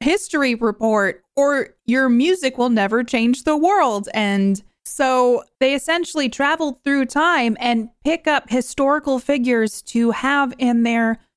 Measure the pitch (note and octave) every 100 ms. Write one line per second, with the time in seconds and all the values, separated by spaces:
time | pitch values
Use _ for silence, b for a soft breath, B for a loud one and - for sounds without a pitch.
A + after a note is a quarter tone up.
0 | C4 G4+ - D4+ C4+ A#3 A3+ G#3 A3+ G#3+
1 | F#3+ - _ - C#4 C#4 - _ - B3+
2 | C4 A#3+ D#4 F#4 C4+ B3+ B3 A3+ G3 A3+
3 | B3 A#3+ A#3 B3+ - D4+ E4+ G4+ C#4 G#3
4 | G#3 A3 G3+ G3 G3 G3 - _ - -
5 | C4 B3+ B3 A#3+ - - C4 C#4 - E4+
6 | E4+ D#4 B3+ - C#4 E4 D4+ B3+ C#4 C#4
7 | C4 C#4+ E4 E4 A#3 A3 A#3+ A#3 A3+ _
8 | C#4+ E4 D#4 C#4+ - B3+ A#3+ - C4+ D4
9 | C#4+ C4 - C#4+ A#3+ A#3+ A3 - - A#3
10 | A#3 A3 C4 C#4+ C4+ B3 B3 A#3 A#3 A#3
11 | A3+ A3+ _